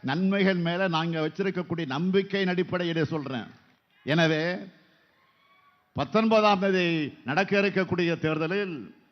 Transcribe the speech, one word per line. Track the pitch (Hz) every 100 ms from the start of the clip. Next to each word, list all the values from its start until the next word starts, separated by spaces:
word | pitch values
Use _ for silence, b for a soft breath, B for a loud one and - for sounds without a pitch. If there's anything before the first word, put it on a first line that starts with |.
| 175
நன்மைகள் | 165 190 202 190 185 165
மேல | 175 190 160
நாங்க | 165 165 156
வச்சிருக்கக்கூடிய | - 196 180 175 170 156 131
நம்பிக்கையின் | 180 190 196 196 185
அடிப்படையிலே | 180 185 180 175 165 151
சொல்றேன். | 160 131 127 101 - _ _ _ _ 120
எனவே | 156 160 156 165 185 190 - _ _ _ _ _ _ _ _ _ _ _ -
பத்தொன்பதாம் | 143 214 226 220 214 202
தேதி | 196 185 175 165 143 - 120
நடக்க | 151 196 202
இருக்கக்கூடிய | 202 190 185 180 170 165
தேர்தலில் | 156 156 160 196 202 151 92 - _